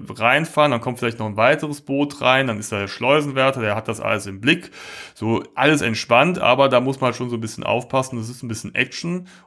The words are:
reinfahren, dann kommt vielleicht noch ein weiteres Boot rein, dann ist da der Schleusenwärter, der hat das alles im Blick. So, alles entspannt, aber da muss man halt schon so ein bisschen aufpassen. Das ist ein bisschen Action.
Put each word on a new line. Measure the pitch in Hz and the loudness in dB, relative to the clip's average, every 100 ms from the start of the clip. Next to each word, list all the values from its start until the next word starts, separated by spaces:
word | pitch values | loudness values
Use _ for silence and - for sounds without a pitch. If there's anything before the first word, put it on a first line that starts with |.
| - | -10
reinfahren, | 101 113 143 160 - 147 | 0 2 2 2 2 2
dann | 117 | 2
kommt | 127 120 | -4 -4
vielleicht | 117 113 | -4 -2
noch | 107 | -4
ein | 104 | 4
weiteres | 120 151 151 143 | 4 4 -2 -8
Boot | - 139 143 - | -4 -2 -2 0
rein, | 127 131 131 | 2 4 2
dann | 107 | -4
ist | - | -4
da | 101 | -4
der | 98 | -4
Schleusenwärter, | - 123 151 147 131 135 131 | -2 2 2 2 0 0 0
der | 127 | -2
hat | 107 110 | -2 -4
das | 107 | -6
alles | 107 107 98 | -2 -2 -4
im | 95 | -2
Blick. | 120 170 - - - - - | 0 0 -2 -18 -18 -16 -18
So, | - 110 - - - | -6 -2 -2 -2 2
alles | 143 151 | 4 4
entspannt, | 120 110 - 120 160 180 | 0 -4 2 4 4 2
aber | - 127 139 | 2 4 4
da | 123 | 4
muss | 131 135 | 2 0
man | 127 | -2
halt | 120 | -2
schon | 123 | -6
so | 117 | -6
ein | |
bisschen | 110 - | -8 -6
aufpassen. | - 117 127 135 131 120 | -2 -2 -2 -4 -4 -6
Das | 110 | -10
ist | 123 | -10
ein | 120 | -10
bisschen | 110 - - | -10 -6 -4
Action. | 127 - 170 180 180 - | -4 -6 -6 -8 -10 -20